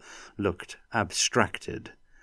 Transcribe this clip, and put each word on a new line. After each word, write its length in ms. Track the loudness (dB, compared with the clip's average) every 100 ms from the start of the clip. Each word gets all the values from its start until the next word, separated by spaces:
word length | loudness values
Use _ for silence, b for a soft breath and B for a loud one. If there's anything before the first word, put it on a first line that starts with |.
| B B B -2
looked 400 | -2 -2 -8 -16 _
abstracted. 1000 | 0 0 2 4 4 4 2 -8 -8 -10 -18 b b